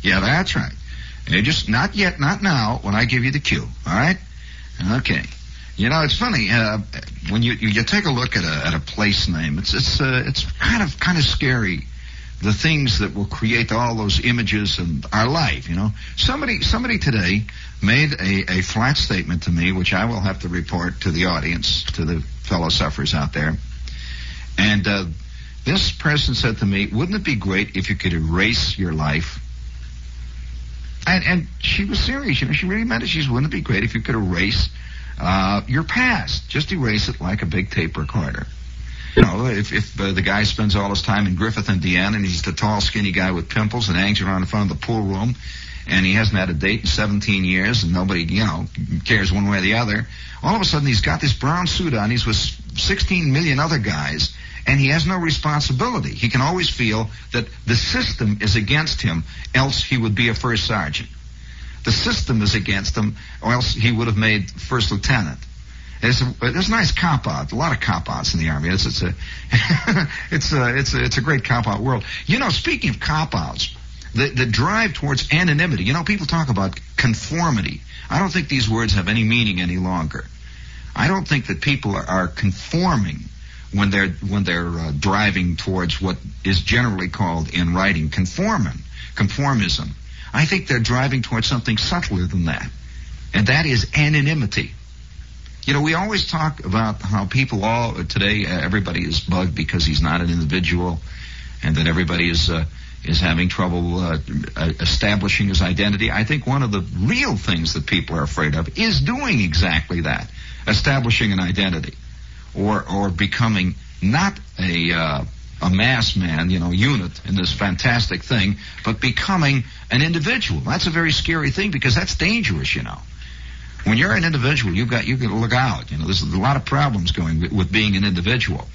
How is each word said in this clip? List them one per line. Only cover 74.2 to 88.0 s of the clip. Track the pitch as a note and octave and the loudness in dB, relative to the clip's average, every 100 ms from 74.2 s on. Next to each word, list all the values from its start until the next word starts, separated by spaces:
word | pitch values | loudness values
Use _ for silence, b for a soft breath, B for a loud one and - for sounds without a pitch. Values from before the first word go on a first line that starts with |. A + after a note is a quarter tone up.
| C#3 | 0
the | B2 B2 | 2 2
drive | G#2 D3+ G#3+ A3 D3 | 4 2 2 0 0
towards | C#3+ C#3 - | -2 -2 2
anonymity, | D3+ F3 D3 F3 A2+ | 2 4 4 2 0
you | F#2 | 0
know, | D3 | 0
people | E3+ G#3 D#3+ | 0 -2 0
talk | E3 D3 | 0 2
about | G2+ F#2+ - - - | 0 0 -4 -8 0
conformity. | B2 A2 - D#3+ E3 A2+ - - - B B | 2 0 -2 0 2 2 0 -6 -14 B B
I | C#3+ | 0
don't | F#3+ | 2
think | F3+ D3 | 0 0
these | C3+ A2 | 0 2
words | A2 A2+ | 2 2
have | G2 F2+ | 2 2
any | A2 | 2
meaning | A2 A#2+ A2 F2+ | 4 4 2 0
any | F2 F2+ | 0 0
longer. | F#2 F2+ D#2 - - - B B B B B - | 0 0 -2 -4 -10 -14 B B B B B 0
I | C3 | 2
don't | F#3+ D3+ | 2 0
think | D3 A#2 | -2 0
that | - | -2
people | - C#3 G#2 G2 | 0 0 0 -2
are, | - | 0
are | F#2+ F2 | 0 0
conforming | - G2+ F2+ - D#3+ F3+ C3+ F#2 C#2 - - B B B | 0 0 0 -2 0 2 2 0 -4 -10 -14 B B B
when | G2+ G2+ | 0 2
they're, | G2 F#2+ | 2 0
when | F2 G2+ G2+ | -2 -2 0
they're, | F#2 F2 E2+ | 0 0 -2
uh, | E2+ E2 C#2+ | -4 -2 0
driving | G2 G2 G#2 F#2+ F2+ E2+ | 0 2 2 2 0 -2
towards | - F#2 F2 - | -2 0 0 0
what | F#2+ F2+ - - | -2 -2 -6 -6
is | - F#2+ | 0 2
generally | - A#2 B2 F#2+ F2+ | 4 2 2 0 -4
called | - F#2 E2 D2+ | -2 0 0 -2
in | F2+ E2+ F2+ | 0 2 2
writing | G2 E2+ | 2 2